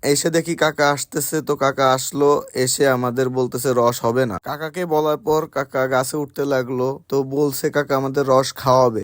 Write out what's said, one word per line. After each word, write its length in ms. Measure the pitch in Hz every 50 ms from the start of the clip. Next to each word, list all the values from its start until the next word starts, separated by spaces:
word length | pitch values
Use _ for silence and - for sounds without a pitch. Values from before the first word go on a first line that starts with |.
| - -
এসে 180 | 143 139 - 170 160
দেখি 180 | 170 160 165 170 - 156
কাকা 220 | 156 156 - 151 143 143
আসতেছে, 420 | 139 - _ - 160 143 - - 160 147 -
তো 60 | 151 139 139
কাকা 220 | 135 135 135 139 131 131 131
আসলো, 320 | 131 - - 139 143 143 147 139 - - - 127 127
এসে 200 | 127 - - 147 139 131 123
আমাদের 300 | 123 123 120 123 131 127 127 127
বলতেছে 320 | 127 123 - 147 135 143 127
রস 240 | 123 117 117 117 - -
হবে 180 | 117 117 127 131 120
না। 60 | 101 85 _ -
কাকাকে 360 | 147 147 156 156 147 180 180 175 156
বলার 260 | 151 151 156 151 147 117 151
পর 140 | 151 156 156 156 -
কাকা 280 | 139 139 135 - 139 131 131 131
গাছে 220 | 127 131 131 - 156
উঠতে 220 | 147 135 _ - 139 139 139
লাগলো, 340 | 131 127 120 135 123 123 131 135 - - _
তো 60 | - 139 139 135 131
বলছে 300 | 143 151 143 135 - - 156 131
কাকা 180 | 147 143 135 139 135
আমাদের 220 | 135 135 135 143 139 131
রস 180 | 131 131 135 - - -
খাওয়াবে। 400 | - 135 127 131 127 123 113 107